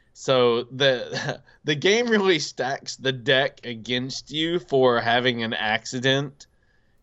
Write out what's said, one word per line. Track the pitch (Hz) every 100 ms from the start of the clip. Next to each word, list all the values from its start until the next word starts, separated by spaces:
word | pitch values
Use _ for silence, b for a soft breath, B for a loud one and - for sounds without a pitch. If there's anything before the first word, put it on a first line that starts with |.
| _
So | - - 131 120 117 127
the, | 135 139 123 104 - 147 - b
<laughs> | b
the | 147
game | 151 175 220 240
really | 214 190 156
stacks | 143 - 127 139 - -
the | 131
deck | 131 113 131 135 -
against | 120 113 107 123 131 - -
you | 147 165 170
for | 170 139 127 117
having | 113 123 127 117
an | 113
accident | 107 107 110 - 131 131 135 147 - - _ _ _ _ _